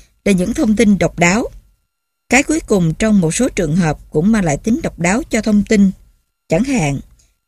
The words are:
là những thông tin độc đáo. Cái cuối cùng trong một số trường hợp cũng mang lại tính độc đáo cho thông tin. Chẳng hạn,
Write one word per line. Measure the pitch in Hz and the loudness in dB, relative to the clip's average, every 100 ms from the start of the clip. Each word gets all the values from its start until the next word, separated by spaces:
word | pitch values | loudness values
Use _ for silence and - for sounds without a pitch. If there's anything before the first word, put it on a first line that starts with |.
| _ _ 196 | _ _ -2
là | |
những | 185 180 | 0 -2
thông | 262 233 214 | -2 0 2
tin | 220 185 | 2 2
độc | 175 - | 0 0
đáo. | 170 208 359 - _ _ _ _ _ _ - | 0 0 -4 -10 _ _ _ _ _ _ -2
Cái | 214 | -2
cuối | - 311 | 0 -4
cùng | - 208 165 160 | -2 0 0 0
trong | 220 208 | 2 2
một | 180 | 2
số | - 262 | 0 -2
trường | - 160 170 | -2 -2 0
hợp | 165 143 - | -2 -4 -6
cũng | 156 190 | -2 0
mang | 226 | 0
lại | 170 143 | 0 -2
tính | 220 285 | -2 -4
độc | 190 - | -4 -4
đáo | 170 214 339 | -2 -2 -2
cho | 233 | -4
thông | 220 208 | 0 0
tin. | 202 220 190 - _ _ _ _ - | 2 2 2 0 _ _ _ _ -4
Chẳng | 160 | -2
hạn, | 269 254 151 139 - _ _ _ | 0 -2 -2 -4 -10 _ _ _